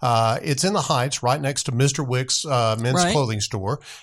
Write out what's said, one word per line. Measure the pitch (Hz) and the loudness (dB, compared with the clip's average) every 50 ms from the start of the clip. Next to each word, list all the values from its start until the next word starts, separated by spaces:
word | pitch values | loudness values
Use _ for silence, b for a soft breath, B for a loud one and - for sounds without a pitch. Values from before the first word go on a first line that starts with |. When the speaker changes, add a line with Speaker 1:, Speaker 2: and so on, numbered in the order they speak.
Speaker 1:
uh, | - 123 117 113 113 113 117 135 | 0 2 2 4 4 2 0 0
it's | - 160 143 123 - | -2 -2 -2 0 0
in | 190 208 | 0 0
the | 196 | 0
Heights, | 135 - 165 127 123 143 - - | 0 0 0 0 0 0 -2 -2
right | - 120 135 151 | 0 0 0 0
next | 143 139 143 - - | 0 -2 -4 -4 -4
to | - 123 | -2 0
Mister | 117 135 143 135 - 147 | 2 2 2 2 0 -2
Wick's, | 127 127 127 131 131 - - - | -2 -2 -2 0 -2 -2 -4 -2
uh, | 160 139 123 120 110 110 110 | 0 0 2 2 2 2 0
men's | 117 123 131 180 180 | 0 0 2 2 2
Speaker 2:
Right. | 175 | 2
Speaker 1:
clothing | - 151 139 113 110 104 | 2 2 0 0 -2 -2
store. | 98 - - 104 95 98 127 143 B B B B | -4 -4 -4 -4 -4 -4 -4 -4 B B B B